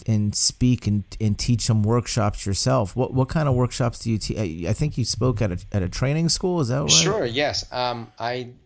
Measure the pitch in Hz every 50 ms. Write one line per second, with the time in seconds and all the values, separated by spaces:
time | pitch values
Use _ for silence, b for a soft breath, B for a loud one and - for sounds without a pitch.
0 | - - 110 104 104 104 98 - - - - - 127 123 123 117 - 107 104 104
1 | 98 - - - 110 107 101 - - - 120 110 - - 113 107 104 107 117 120
2 | 117 - - 123 104 104 - - - 98 98 - - 131 131 127 107 87 - 117
3 | 123 - - 127 131 127 - 165 151 143 127 123 123 120 - - 127 117 - -
4 | - 110 110 101 - - - - 110 87 78 85 85 82 107 - 151 151 - -
5 | 113 - - - 113 131 123 104 117 98 90 90 - - - 101 92 90 - -
6 | 131 135 147 160 165 160 - - - 180 180 170 143 110 127 139 151 147 151 160
7 | 170 180 208 214 147 120 117 135 147 135 107 - - - - 123 123 123 120 117
8 | 113 104 - - 113 120 123 127 123 123 123 - _